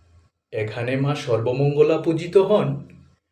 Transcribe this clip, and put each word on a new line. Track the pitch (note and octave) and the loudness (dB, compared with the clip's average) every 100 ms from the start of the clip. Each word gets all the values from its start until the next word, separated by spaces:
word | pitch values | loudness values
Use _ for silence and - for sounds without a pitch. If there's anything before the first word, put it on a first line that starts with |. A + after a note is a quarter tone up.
| _ _ _ _ _ | _ _ _ _ _
এখানে | A2+ A2 - A#2+ C3+ | -6 -6 -6 -4 -2
মা | C#3 - | -2 -4
সর্বমঙ্গলা | B2+ A2 A#2+ C3+ C#3+ C#3+ D3+ D#3+ | -2 -2 -2 0 2 4 4 2
পূজিত | E3 D#3+ E3+ G3 | 0 -4 2 2
হন | G3 G#3 C#3 C#3 - - - _ _ | 4 2 0 -6 -10 -20 -20 _ _